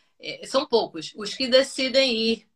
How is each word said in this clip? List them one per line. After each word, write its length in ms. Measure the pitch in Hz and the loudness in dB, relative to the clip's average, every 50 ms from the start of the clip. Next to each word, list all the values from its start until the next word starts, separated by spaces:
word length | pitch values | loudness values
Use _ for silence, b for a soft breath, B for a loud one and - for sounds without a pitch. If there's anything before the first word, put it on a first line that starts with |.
| b b b _ | b b b _
É, 260 | - 151 - - - | -14 -14 -14 -12 -12
são 200 | - - 269 302 | -2 -2 -2 0
poucos. 460 | - 233 220 180 151 - 160 151 - - | 2 2 2 2 0 -4 -10 -12 -12 -12
Os 160 | - 170 - - | -12 -10 -10 -6
que 140 | - 262 | -6 -2
decidem 720 | 240 240 262 269 269 - - 262 262 240 269 269 262 233 | 4 4 4 4 4 0 -4 -4 0 2 2 2 2 0
ir 320 | 220 226 226 226 214 - _ _ | 0 0 0 -2 -2 -6 _ _